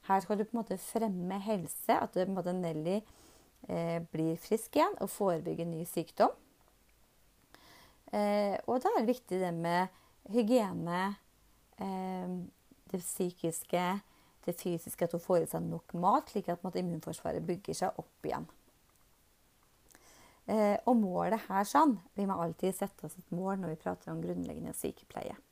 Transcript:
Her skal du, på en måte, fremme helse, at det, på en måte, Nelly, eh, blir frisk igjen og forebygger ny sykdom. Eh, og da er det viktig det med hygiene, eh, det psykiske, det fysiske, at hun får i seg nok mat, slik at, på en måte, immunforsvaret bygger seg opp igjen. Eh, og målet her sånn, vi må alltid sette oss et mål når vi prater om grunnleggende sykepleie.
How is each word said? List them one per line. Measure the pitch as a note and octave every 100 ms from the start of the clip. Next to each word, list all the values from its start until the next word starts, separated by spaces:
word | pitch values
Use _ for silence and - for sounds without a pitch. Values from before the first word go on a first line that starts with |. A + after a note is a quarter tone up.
| -
Her | F#3+
skal | F3+ G#3
du, |
på | G#3+ A#3
en |
måte, | G#3+ F#3+
fremme | - A3+ A3 F3+ F3+ G3 G3
helse, | G#3 E3 - -
at | E3+ - -
det, | F#3
på |
en | F#3+
måte, | F3 F#3
Nelly, | E3+ D#3 D#3+ G3+ - - - - _ _ -
eh, | F3 E3+ E3+ E3+
blir | D#3+ D#3+ E3 -
frisk | G#3+ - C#4+
igjen | F4+ G4+
og | G3
forebygger | - G3 E3 E3 D#3+ E3+
ny | E3 E3+
sykdom. | - E3 - - - _ _ _ _ _ _ _ _ _ _ _ - - - - _ -
Eh, | G#3 G#3 G#3 G3+ F#3+ -
og | B3
da | F#4 A4
er |
det | A3+
viktig | B3 - F#3 F#3
det |
med | E3+ E3+ F3 F#3 - _ _ -
hygiene, | A3 G#3+ B3+ G3+ E3+ E3+ F3 F#3+ G3+ _ _ _ _ _ -
eh, | F#3+ F#3+ F#3 F#3 F3+ F3+ F3+ _ _ - -
det | F#3 F3+
psykiske, | - F3+ F3 E3 E3 - F3 F3+ G3 - - _ _
det | - F3
fysiske, | F#3+ E3+ - - E3+
at |
hun | F3
får | - F3+ E3
i |
seg | D#3+ E3
nok | E3 -
mat, | F3 F3+ C4+ -
slik | G#3 F#3+
at, | F3
på | G3
en |
måte, | E3+
immunforsvaret | F3+ D#3+ E3 E3 D#3+ D#3 E3
bygger | F3 - E3 F#3
seg |
opp | - - _ -
igjen. | - D#3+ - _ _ _ _ _ _ _ _ _ _ _ _ _ - - - - _ -
Eh, | G#3+ G#3 G3+ -
og | A#3+
målet | G3 F3 E3+ A3
her | - F#3+ G#3
sånn, | C#4+ D#4 G3+ - -
vi |
må | G3 F#3
alltid | E3+ E3 F#3
sette | F#3 G3 -
oss | D#3 -
et | - F3
mål | F#3+ G3
når | F3
vi | D#3+
prater | F3+ F3 -
om | E3
grunnleggende | E3+ F3+ - - -
sykepleie. | - - - - - - - _